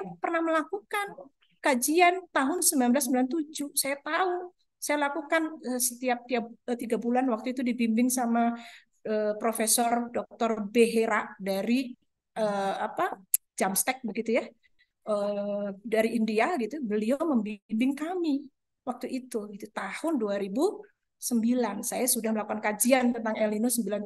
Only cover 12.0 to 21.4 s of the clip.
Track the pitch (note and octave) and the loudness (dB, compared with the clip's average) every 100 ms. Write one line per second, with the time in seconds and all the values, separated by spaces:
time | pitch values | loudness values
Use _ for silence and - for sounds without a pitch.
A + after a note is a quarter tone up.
12 | _ _ _ - G#3+ G3+ G3 - G#3+ - | _ _ _ -2 -2 0 -2 -2 -4 -2
13 | F#4 - - - - - G3 F#3+ - B3+ | -2 -2 -4 -6 -6 -2 -2 0 -2 -2
14 | A3 G3+ A3 A3+ - - _ _ _ _ | -4 -4 0 -2 -2 -14 _ _ _ _
15 | - G#3 G3+ G#3 G3+ G3+ G3+ G3 A#3 A3 | -4 -2 -2 -4 -4 -4 -6 -8 -2 2
16 | A3+ A#3 A3 G#3+ B3+ F4+ A3 D#4 A#3+ G#3+ | 2 2 0 2 2 2 -2 -4 -2 0
17 | G#3+ C#4 E4 B3+ G3+ G#3 _ A3 C4 C#4 | 0 0 2 2 0 -8 _ 0 0 0
18 | D4+ F#4 E4 C#4 - _ _ _ - B3 | -4 -2 0 0 -2 _ _ _ -10 -8
19 | - C4 B3+ A#3 G#3 G3 A3 - G3 - | -6 -8 -6 -6 -6 -12 -10 -8 -8 -6
20 | D#4 D#4 G#3+ G3+ G3 G3+ F4+ G#4+ - _ | -2 0 0 -2 -2 0 0 0 -14 _
21 | _ _ - A#3 | _ _ -2 2